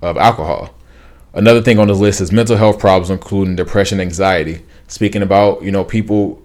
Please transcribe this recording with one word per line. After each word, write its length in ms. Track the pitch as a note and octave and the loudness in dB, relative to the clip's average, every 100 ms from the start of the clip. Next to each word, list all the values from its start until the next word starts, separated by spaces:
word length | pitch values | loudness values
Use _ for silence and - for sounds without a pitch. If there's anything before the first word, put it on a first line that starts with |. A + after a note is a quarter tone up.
of 120 | E2+ D2 | -8 0
alcohol. 580 | A2 A2+ D#2 G1+ - - - - - - - | 0 0 -4 -8 -10 -18 -20 -20 -20 -20 -12
Another 300 | - G#2+ A#2 | 0 4 4
thing 160 | A2+ G#2+ | 4 2
on 80 | G#2 | 2
the 80 | G2 | 2
list 260 | G#2 G2 | 0 0
is 100 | F2+ | -2
mental 260 | A2 A#2 G#2+ | 0 0 2
health 200 | G#2+ G2 | 2 2
problems, 320 | G2+ F#2 F2 | 2 2 0
including 460 | F#2 - G2 F#2 F2+ | -6 -4 -4 -2 -4
depression, 440 | F2 G2+ G2 G2 | -2 -2 0 -2
anxiety. 640 | F2+ E2 F#2+ F2+ D#2 E2 - - - | -4 -2 0 0 -2 -8 -16 -20 -20
Speaking 340 | - G#2 G#2 | -6 -4 -2
about, 400 | G2 G2 G#2 F2 | 0 2 2 0
you 80 | F#2+ | -4
know, 140 | G2 | -4
people 580 | F#2 A2 G2+ G#2 G2+ - | -2 -4 -2 -2 -2 -6